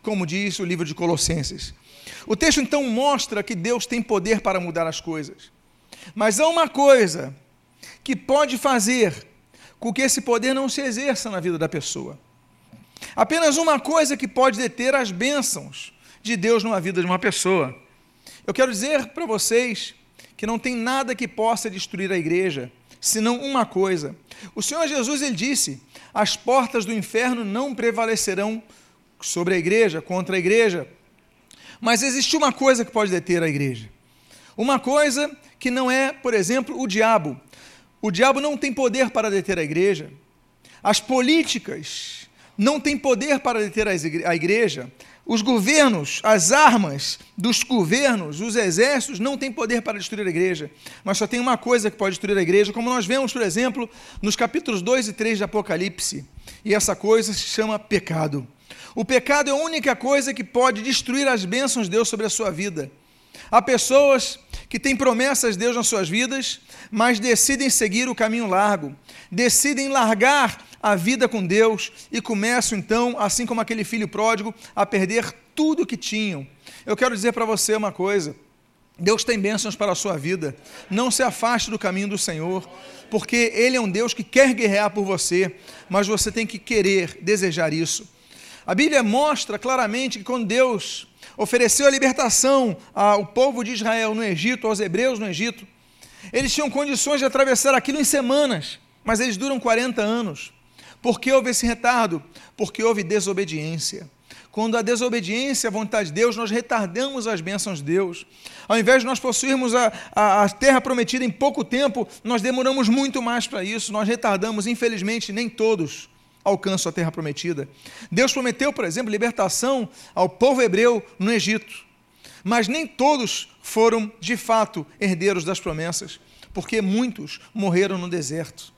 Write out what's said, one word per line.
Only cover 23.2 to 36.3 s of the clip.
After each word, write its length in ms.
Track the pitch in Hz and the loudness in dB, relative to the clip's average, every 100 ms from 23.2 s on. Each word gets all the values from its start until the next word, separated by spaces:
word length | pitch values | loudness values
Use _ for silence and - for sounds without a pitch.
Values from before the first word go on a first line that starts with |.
| 220 247 | 0 0
uma 240 | 277 269 | -2 -2
coisa. 500 | 220 185 190 180 147 - _ - 190 | -2 0 0 0 -4 -12 _ -20 -14
O 80 | - | -8
Senhor 240 | - 311 320 | -6 -2 -2
Jesus, 360 | 285 233 294 | 0 -2 -2
ele 120 | 285 | -2
disse, 460 | 185 240 269 - 135 _ - - | -2 -2 -2 -4 -6 _ -20 -8
"As 240 | - 208 - | -2 -2 -2
portas 480 | - 269 240 240 | 0 2 2 -4
do 80 | 196 | -4
inferno 500 | 220 - 220 254 247 | -6 -2 -2 -2 -2
não 320 | 208 208 277 | -4 -4 -6
prevalecerão 880 | 240 233 220 226 220 214 185 208 226 - - _ _ _ _ | -2 -2 0 -2 -2 -2 -2 -4 -6 -12 -20 _ _ _ _
sobre 360 | - 170 175 | -6 -2 0
a 40 | 185 | 0
igreja, 440 | 165 214 220 160 | 2 4 2 0
contra 340 | - 185 185 190 | -4 -4 -2 -2
a 20 | |
igreja." 480 | 175 220 220 175 131 _ _ _ _ _ _ - - - | 2 4 4 0 -8 _ _ _ _ _ _ -20 -20 -6
Mas 220 | 226 233 | 0 0
existe 340 | 269 262 - 320 | 0 -2 0 2
uma 160 | 294 | 2
coisa 320 | - 269 247 | 2 2 4
que 60 | 233 | 2
pode 200 | 226 202 | -2 0
deter 320 | 180 - 175 | -2 0 0
a 60 | 165 | 0
igreja. 400 | 143 139 117 110 _ _ _ _ - - - | -2 -4 -6 -12 _ _ _ _ -20 -18 -4
Uma 220 | 240 269 | 0 0
coisa 560 | 254 285 294 254 294 285 _ _ | 2 2 2 0 -4 -6 _ _
que 120 | 254 | -4
não 200 | 247 254 | -2 0
é, 220 | 262 269 | 0 0
por 220 | 277 247 | -2 -2